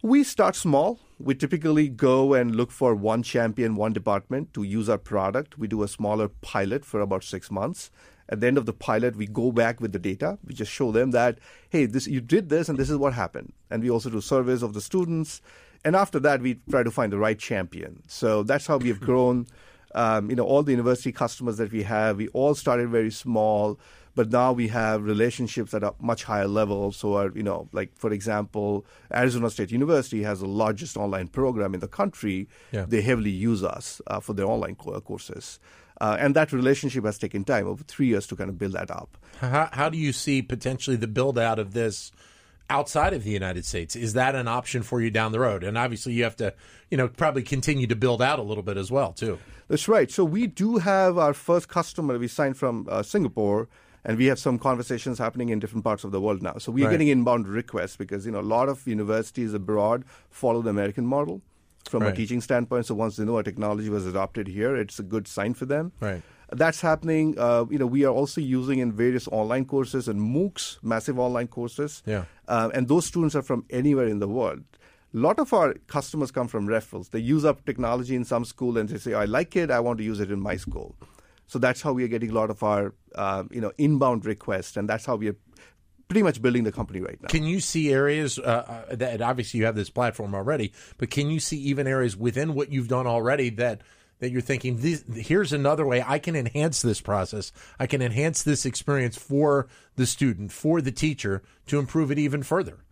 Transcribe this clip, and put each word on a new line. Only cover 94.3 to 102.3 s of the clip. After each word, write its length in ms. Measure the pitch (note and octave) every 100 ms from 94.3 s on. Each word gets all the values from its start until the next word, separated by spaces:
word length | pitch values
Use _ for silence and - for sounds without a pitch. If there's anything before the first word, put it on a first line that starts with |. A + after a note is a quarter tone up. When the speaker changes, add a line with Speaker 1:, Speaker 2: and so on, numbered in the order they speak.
Speaker 2:
you're 80 | B2+
thinking, 380 | A#2+ C3 B2+ A#2
"This, 260 | D3 D#3 -
here's 380 | A2 G#2 F3+ F3+
another 340 | D3 C#3 D3+ C#3+
way 160 | B2 B2+
I 120 | D3+
can 180 | - D#3+
enhance 440 | A#2 C#3+ D#3+ C#3+
this 200 | B2+ G#2
process, 500 | - G2+ F#2 G#2+ - - - -
I 60 | C3
can 160 | C3+
enhance 420 | B2 A2+ D#3 D#3
this 220 | - C#3+ C3+
experience 520 | - - C#3+ B2 -
for 500 | - C#3 D3+ C#3+ B2+ - _ -
the 80 | B2
student, 480 | - C#3 F#2 G2+
for 260 | - D3+ E3+
the 120 | C3
teacher 500 | A2+ D#3 C#3+ G#2 F#2+ - _ -
to 120 | D3
improve 320 | C3 D#3+ D3+
it 80 | D3
even 240 | D3